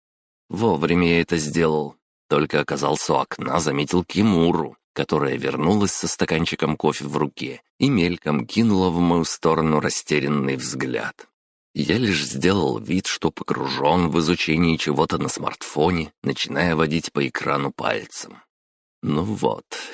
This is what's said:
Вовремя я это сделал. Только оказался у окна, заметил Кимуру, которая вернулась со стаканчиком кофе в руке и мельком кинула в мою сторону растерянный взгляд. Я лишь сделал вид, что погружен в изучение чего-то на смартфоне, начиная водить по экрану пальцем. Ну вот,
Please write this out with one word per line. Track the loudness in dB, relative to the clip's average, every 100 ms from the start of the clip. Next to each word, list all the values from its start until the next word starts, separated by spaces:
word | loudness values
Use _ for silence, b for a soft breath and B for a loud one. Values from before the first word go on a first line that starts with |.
| _ _ _ _ _
Вовремя | 0 2 2 2 4 4
я | 4
это | 2 0
сделал. | 0 2 2 2 -4 -10 _ _ _
Только | 0 2 0
оказался | -2 -2 0 0 0
у | 0
окна, | 0 -6 -2 0
заметил | 0 0 0 0
Кимуру, | 0 2 4 4 4 2 -2 -10 _
которая | -6 -2 0 0 -2
вернулась | -4 0 2 2 2
со | 0 -4
стаканчиком | -2 0 0 -2 -2 -2 0
кофе | 0 -2 -4
в | -2
руке | -4 -4 -10 -10 _ _
и | 0
мельком | 2 0 -2 -2 -2 -2
кинула | 0 2 4 2
в | 2
мою | 4 4 0
сторону | 0 0 2 2 2
растерянный | 0 -4 -2 -2 0 -2 -2 -2
взгляд. | -4 -4 -4 -4 -6 -12 -20 _ _ _ _
Я | -6 0 0
лишь | 2 0 -2
сделал | 0 2 2 2 -2
вид, | -2 -2 -2
что | -2 -4
погружен | -4 -6 -4 -4 0 2 4 4
в | 2
изучение | 2 0 0 2 2 2
чего-то | 0 0 0 0
на | -4
смартфоне, | -4 -6 -6 -8 0 2 2 -4 _
начиная | -6 -4 -4 0 0 2
водить | 2 0 -2
по | -2 -2
экрану | -2 -2 -2 -2
пальцем. | -4 -4 -4 -6 -10 -12 -16 _ _ _ _ _ _
Ну | -4 -2
вот, | -2 -2 -2 -4 -8 -14 -12